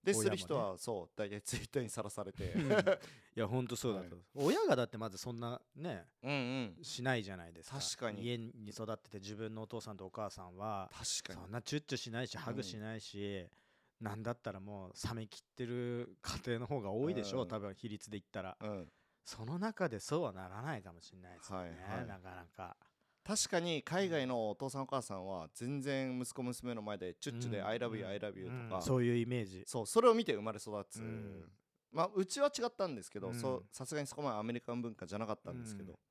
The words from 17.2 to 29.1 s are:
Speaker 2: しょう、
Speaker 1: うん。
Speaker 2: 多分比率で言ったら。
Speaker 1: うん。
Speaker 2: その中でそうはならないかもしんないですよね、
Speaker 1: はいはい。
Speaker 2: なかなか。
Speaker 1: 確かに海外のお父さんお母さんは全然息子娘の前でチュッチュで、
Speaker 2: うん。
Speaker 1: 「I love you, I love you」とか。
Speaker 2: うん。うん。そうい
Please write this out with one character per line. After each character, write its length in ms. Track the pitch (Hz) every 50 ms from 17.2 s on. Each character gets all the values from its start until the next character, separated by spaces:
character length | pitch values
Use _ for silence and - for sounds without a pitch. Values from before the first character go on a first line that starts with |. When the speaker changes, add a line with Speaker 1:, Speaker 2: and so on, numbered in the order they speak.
| 101
Speaker 2:
し 100 | - -
ょ 60 | 131
う、 20 | 117
Speaker 1:
う 20 |
ん。 20 |
Speaker 2:
多 100 | 87 110 107
分 140 | 98 101 98
比 140 | - -
率 220 | 113 104 101 - 104
で 80 | 107
言 40 | 101
っ 40 | - _
た 120 | - 104
ら。 160 | 92 92 - _
Speaker 1:
う 80 | 107
ん。 240 | 107 104 95 85 - _ _ _ _ _ _ _
Speaker 2:
そ 220 | - - 110 110
の 120 | 117 156
中 300 | 175 202 226 214 - 190
で 140 | 151 120 98
そ 160 | - - 147
う 60 | 165 170
は 100 | 120 92
な 160 | 92 92 90
ら 120 | 95 107
な 140 | 123 156 151
い 60 | 110
か 100 | 92 92
も 80 | 85 85
し 160 | - - -
ん 60 | 92
な 120 | 90 90 90
い 40 |
で 60 | 85 -
す 100 | - 98
よ 80 | 92 90
ね、 60 | 85 80 82 92
Speaker 1:
は 80 | 101 101
い 40 | -
は 40 | 123
い。 40 |
Speaker 2:
な 120 | 110 98 92
か 120 | 92 92
な 140 | 90 92 87 85 _
か。 220 | - 92 87 - _ - _ _ _ _ _ _ _ _
Speaker 1:
確 220 | - 208 214 -
か 120 | - - 175
に 200 | 170 175 165 143
海 280 | - - 160 185 202 185
外 180 | 165 151 131
の 220 | 127 127 117 110 107
お 60 | 104
父 140 | - 135 135
さ 100 | 131 139
ん 20 |
お 40 | 135
母 160 | 131 139 131
さ 140 | 117 - 101
ん 100 | 95 92
は 220 | 95 95 87 80 80 _
全 240 | - 120 123 143 139
然 400 | 131 143 139 135 135 131 127 127
息 140 | 127 - -
子 100 | 135 123
娘 300 | 123 120 - - 123 120
の 80 | 113
前 160 | 104 104 104
で 160 | 92 - 90 82
チ 160 | _ - 147
ュ 80 | 120
ッ 40 | 117
チ 60 | 123
ュ 40 | 120
で、 80 | 113 101
Speaker 2:
う 40 | 92
ん。 40 |
Speaker 1:
「I 100 | 104 113
love 180 | 120 123 117 110
you, 100 | 107 95
I 140 | 92 101 104
love 180 | 107 104 95
you」 60 | 95 92
と 40 | 92
か。 40 | 123
Speaker 2:
う 20 | 127 -
ん。 120 | - 92
う 20 | 92
ん。 20 |
そ 160 | 90 - 131
う 60 | 127 120
い 80 | 120